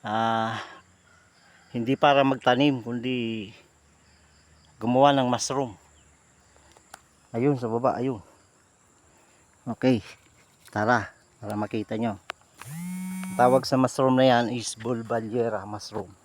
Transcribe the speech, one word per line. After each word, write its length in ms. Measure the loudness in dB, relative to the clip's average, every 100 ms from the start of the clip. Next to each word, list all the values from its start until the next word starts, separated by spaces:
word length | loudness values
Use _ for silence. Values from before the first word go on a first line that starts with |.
Ah, 560 | -4 -2 0 0 -2 -6 -12 -18 _ _ _ _ _ _ _ _ _
hindi 240 | -6 -2
para 320 | 4 6 6 4
magtanim, 560 | 2 2 4 4 2
kundi 720 | -4 -6 -4 -4 -4 -6 -10 -16 _ _ _ _ _ _ _ _ _ _ _ _
gumawa 320 | 0 6 6
ng 160 | 6 2
mushroom. 480 | 0 -2 -4 -4 -8 _ _ _ _ _ _ _ _ _ -20 _ -20 _ _ _
Ayun, 240 | -2 0 0
sa 80 | -2
baba, 240 | 0 0
ayun. 240 | 0 -4 -6 -12 _ _ _ _ _ _ _ _ _ _ _ _ _ -12
Okay, 320 | -2 2 2 -2 -20 _ _ _ _ -10
tara, 400 | -2 2 2 0 -14 _ _
para 160 | -10
makita 400 | -6 -4 -6 -6
nyo. 240 | -4 -4 -6 _ -20 _ _ -18 -14 -12 -10 -10 -10 -10 2
Tawag 320 | 4 4 2
sa 80 | 0
mushroom 400 | 0 2 2 4
na 80 | 4
yan 240 | 4 2
is 240 | -4 -8
Bulbaliera 880 | -8 -6 -6 -4 -6 -4 -2 -2 -4 -8
mushroom. 400 | -12 -12 -12 -12 -16